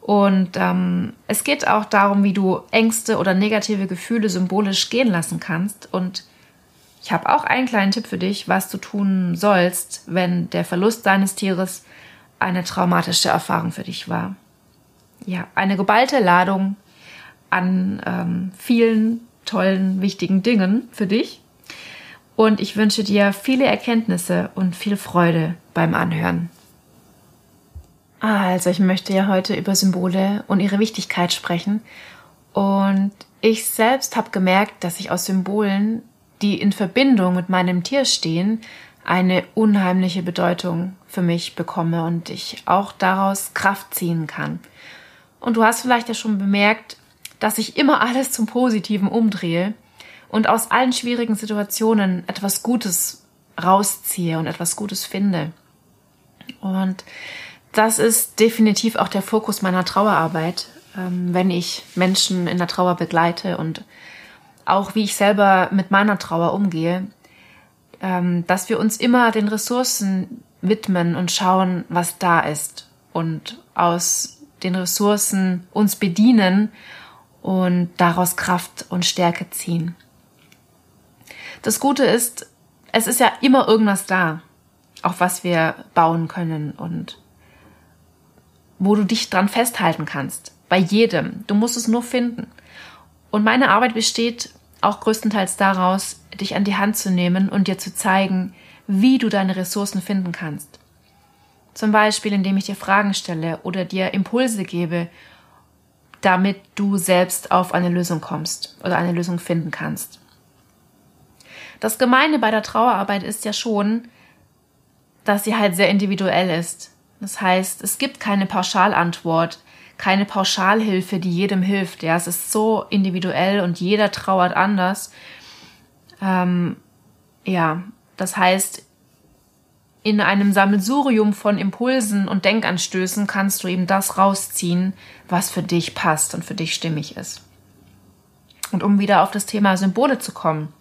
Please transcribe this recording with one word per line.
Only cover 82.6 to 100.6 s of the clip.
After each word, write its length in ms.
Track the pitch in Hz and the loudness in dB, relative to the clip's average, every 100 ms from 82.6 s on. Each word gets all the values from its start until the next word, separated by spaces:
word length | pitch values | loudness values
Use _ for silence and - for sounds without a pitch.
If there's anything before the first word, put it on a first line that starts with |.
| _ _ _ | _ _ _
es 140 | 226 220 | -2 0
ist 140 | 254 | 4
ja 100 | 240 - | 2 4
immer 280 | 262 262 - | 4 6 6
irgendwas 380 | 220 214 196 - | 4 4 2 0
da, 360 | 185 170 160 - _ _ _ _ - | 0 0 -2 -10 _ _ _ _ -4
auf 180 | - 180 | -4 0
was 240 | 180 185 | 0 0
wir 320 | 180 175 160 - - | -2 0 0 -2 -4
bauen 340 | - 165 165 165 | 2 4 2 -4
können 440 | - 165 160 151 | -4 -4 -4 -8
und 440 | - 170 165 - - _ _ _ _ - _ _ _ _ _ _ _ _ _ _ _ | -8 -8 -8 -10 -16 _ _ _ _ -20 _ _ _ _ _ _ _ _ _ _ _
wo 160 | 190 208 | 2 4
du 80 | |
dich 260 | 196 220 - | 2 0 0
dran 180 | 185 202 | 0 0
festhalten 580 | - 240 - 175 - 151 | 2 -2 0 -2 0 -6
kannst. 460 | 143 - - - _ _ | -6 -8 -10 -18 _ _
Bei 100 | 185 | 2
jedem. 640 | 180 208 226 175 - - - | 2 4 2 2 -4 -8 -2
Du 80 | |
musst 220 | 208 233 240 | 0 0 -2
es 100 | 226 | -2
nur 160 | 233 | -2
finden. 460 | 240 254 240 233 - - - - - - - _ _ | 0 -2 -2 -6 -14 -16 -20 -20 -20 -20 -20 _ _
Und 140 | 208 | 0
meine 260 | 214 240 262 | 2 4 4
Arbeit 240 | 196 247 | 4 2
besteht 560 | 226 226 - 233 233 - - _ _ | 0 -2 -2 -4 -4 -14 -16 _ _
auch 200 | 202 208 | -2 0
größtenteils 560 | - 220 220 208 190 - | -2 0 0 -2 -2 0
daraus, 640 | 196 185 185 190 - - - | 0 2 0 0 -4 -14 -18
dich 220 | - 196 - | -10 -6 -2
an 80 | |
die 120 | 202 196 | -2 0
Hand 200 | 202 214 | 0 -2
zu 140 | 196 | -2
nehmen 380 | 180 175 180 196 | 0 2 2 0
und 200 | 208 190 | 0 0
dir 100 | 190 | -2
zu 160 | - | -6
zeigen, 600 | - 196 190 190 185 185 - - - - | -6 0 2 2 -2 -4 -10 -20 -20 -4
wie 320 | 196 233 262 | 2 4 4
du 100 | 226 | 2
deine 260 | 196 190 | 0 0
Ressourcen 460 | 185 180 208 202 196 | -2 -4 -4 -4 -4
finden 320 | 180 196 180 | -4 -4 -4
kannst. 480 | 170 160 147 | -6 -8 -10